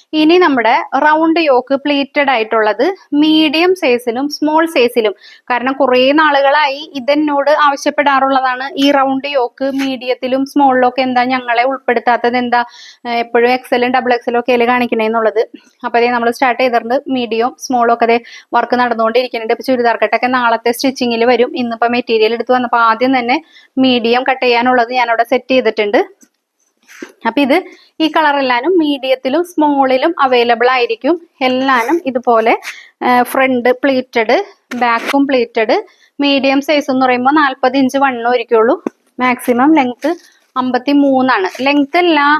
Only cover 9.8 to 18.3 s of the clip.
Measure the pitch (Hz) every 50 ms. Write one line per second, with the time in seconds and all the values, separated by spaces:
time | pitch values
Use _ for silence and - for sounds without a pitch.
9.8 | 269 269 262 226 254 247 247 - 262 247 262 269 269 269 - 294 277 269 254 254
10.8 | 247 247 247 269 262 262 247 247 247 254 262 254 247 240 233 233 240 269 269 262
11.8 | - - 240 240 - 247 233 226 240 240 240 247 247 240 240 240 240 240 - -
12.8 | - - - _ - 240 233 233 233 233 - 233 233 240 254 247 247 - 262 240
13.8 | 247 247 262 254 233 247 240 240 - 247 240 240 240 - 247 240 233 233 247 247
14.8 | 247 240 240 226 220 220 226 226 220 214 196 220 247 - - - _ _ _ _
15.8 | - 233 220 240 240 240 247 240 233 233 240 - 269 247 233 - 254 254 233 233
16.8 | 226 226 254 277 285 285 262 254 240 214 226 220 233 254 - - - - 254 240
17.8 | 233 233 233 233 233 226 233 240 233 -